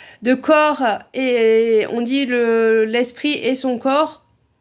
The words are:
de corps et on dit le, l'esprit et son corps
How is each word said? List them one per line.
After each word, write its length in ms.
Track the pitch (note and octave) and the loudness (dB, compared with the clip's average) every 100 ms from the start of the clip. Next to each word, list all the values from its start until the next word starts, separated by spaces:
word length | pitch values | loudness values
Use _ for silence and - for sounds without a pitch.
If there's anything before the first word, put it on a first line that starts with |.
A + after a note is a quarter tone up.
| - - | -20 -6
de 120 | A3+ | -2
corps 500 | B3+ C4 D#4 D4+ C#4+ B3 G3+ - | 0 2 2 2 0 -2 -4 -8
et 720 | - C4 A#3+ A3+ A3+ A3+ A3 G#3+ | -4 -2 2 4 4 2 0 0
on 100 | A#3 | -4
dit 260 | A#3+ C#4 C#4 | -2 -2 -2
le, 580 | B3 A#3 A3+ A3+ A3+ | 0 0 2 2 2
l'esprit 480 | A3 A#3 B3 - D4 | 0 -2 -4 -4 -4
et 240 | D4 - C4 | -2 -2 -2
son 220 | C4 B3 | -2 -4
corps 460 | C4+ C#4 D4+ - _ _ _ _ | -2 0 -2 -6 _ _ _ _